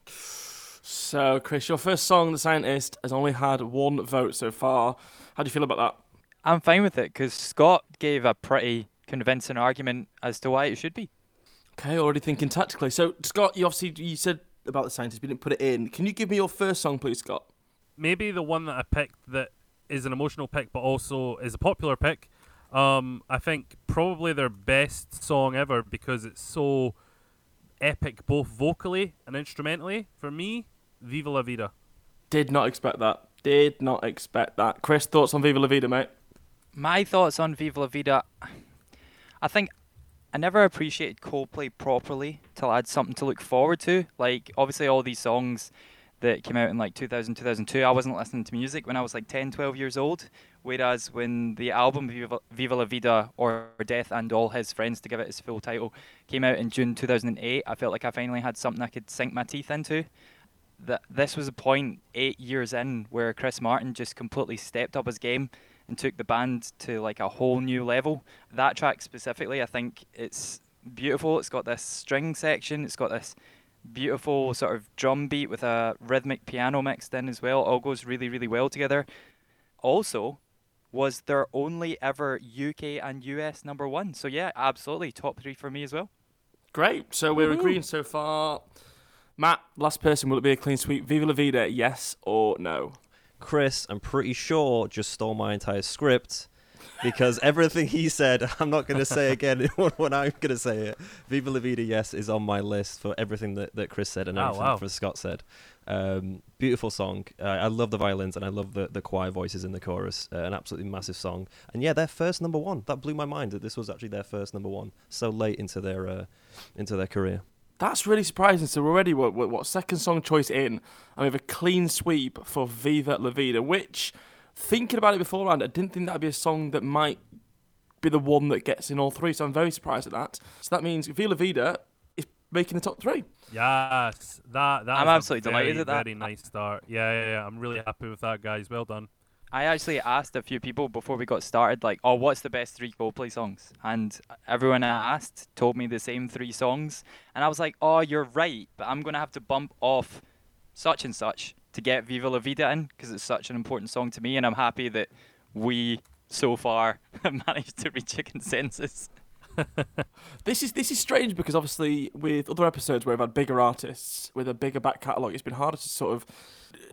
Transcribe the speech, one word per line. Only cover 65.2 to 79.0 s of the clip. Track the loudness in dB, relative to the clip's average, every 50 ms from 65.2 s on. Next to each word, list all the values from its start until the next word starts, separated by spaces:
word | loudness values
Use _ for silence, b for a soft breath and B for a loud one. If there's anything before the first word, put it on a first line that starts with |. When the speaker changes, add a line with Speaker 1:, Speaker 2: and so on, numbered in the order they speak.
| -4 -2 -2 -2 -2 -4 b b b b b b b -14
Speaker 2:
and | -10 -4
took | -4 -4 -4 -4
the | -2
band | 0 0 0 2 0 -2 -4 -6 -10 -16 _
to, | -10 -6 -6 -4
like, | -4 -4 -4 -4
a | -4 -4
whole | -2 0 2 2 2 2
new | 0 0 -2 -2 0
level. | 2 2 2 2 0 -2 -2 -6 b b b b b -2
That | 2 2 2 2
track | 2 0 0 0 0 -8
specifically, | -16 -16 -12 -8 -8 -6 -6 -6 -4 -2 -4 -4
I |
think | -4 -4 -6 -6 -6 -8 -12 -20 _ _
it's | -12 -12 -10 -10 -10 -12 -12 -12 -14 _ _ _ _ _ -20 -12
beautiful. | -6 -2 -2 0 0 2 2 2 0
It's | 0 -2
got | -6 -6 -4
this | -4 -6 -6 -6
string | -10 -10 -12 -4 -2 -2 -2 0 -2 -6
section. | -2 0 0 0 0 -2 -6 -6 -6 -6
It's | -8 -4
got | -4 -2 -2
this | -2 -4 -6 -10 -16 b b b b b b b b b b -18 -10
beautiful | -6 -4 -4 -4 -2 -2 0 0 0 0 0 -2
sort | -2 -2 -2 -2
of | -4 -6 -12 _
drum | 0 2 2 2 2 0
beat | -2 -2 -4 -4 -4
with | -6 -4 -2
a | 0 0 2 0 0 -2 -4
rhythmic | -2 0 0 0 2 0 -4 -6 -6
piano | -10 -4 -2 0 2 2 2 0
mixed | 0 -4 -6 -8 -8 -6
in | -6 -6 -6
as | -8 -4 -2
well. | 2 2 4 4
It |
all | 4 2 2
goes | 2 -2 -4 -4 -6
really, | -6 -6 -4 -4 -6
really | -4 -4 -4
well | -2 0 2 2 0
together. | 0 -2 0 2 2 2